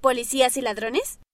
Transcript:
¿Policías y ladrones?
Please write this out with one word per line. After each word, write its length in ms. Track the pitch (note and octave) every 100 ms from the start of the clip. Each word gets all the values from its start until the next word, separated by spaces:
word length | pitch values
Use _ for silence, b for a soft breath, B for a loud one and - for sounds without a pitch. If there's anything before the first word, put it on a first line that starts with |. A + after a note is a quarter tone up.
¿Policías 560 | C4 B3 A#3 C4 B3+ C4+
y 40 |
ladrones? 580 | B3 G3+ A3 C4+ C5+ - _